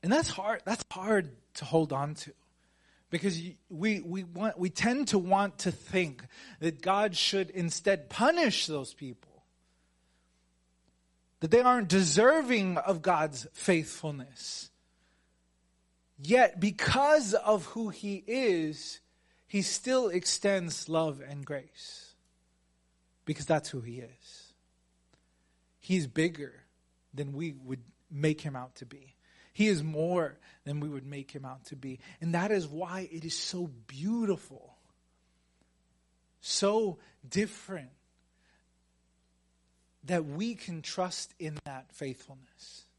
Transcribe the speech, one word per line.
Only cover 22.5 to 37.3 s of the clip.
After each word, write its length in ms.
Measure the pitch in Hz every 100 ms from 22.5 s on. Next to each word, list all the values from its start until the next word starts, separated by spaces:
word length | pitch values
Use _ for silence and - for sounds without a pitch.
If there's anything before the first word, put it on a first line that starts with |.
| _ _ _ _ _ _ _ -
because 220 | 151 147
that's 220 | 156 -
who 120 | 135
he 200 | 117 120
is. 520 | 117 127 - - - _ _ _ _ _ _ _ _ _ _ _ _ _
He's 260 | - 185 143
bigger 480 | 117 165 165 139 - _ _ _ _ _
than 220 | 139 143
we 200 | 139 165 139
would 180 | 131 131 117 _ _
make 300 | 147 156 151
him 140 | 156 135
out 200 | 127 -
to 100 | 123
be. 300 | 139 - _ _ _ _
He 160 | - 214
is 140 | 185
more 560 | 151 151 165 180 156 143 _ - -
than 160 | 147
we 80 | 151
would 160 | 143 131
make 260 | 143 139
him 140 | 147 135
out 180 | 131 -
to 100 | 139
be. 220 | 135 131 - -
And 140 | 165
that 180 | 170 196
is 160 | 208 160
why 400 | 151 175 185 180
it 140 | 165
is 100 | 165
so 360 | 156 - 180 175 123 110
beautiful, 880 | 135 175 233 220 165 - 135 - _ _ _ _ _ _ _ _ _ _ _ _ _ _ _ _ _
so 560 | - - 196 214 214 165 - _
different, 580 | 131